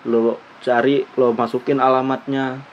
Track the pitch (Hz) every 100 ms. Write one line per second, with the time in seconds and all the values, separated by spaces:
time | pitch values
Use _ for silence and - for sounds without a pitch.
0 | 120 117 113 - - - - 123 127 139
1 | - - 123 113 117 127 131 139 131 131
2 | 131 131 - 135 135 131 139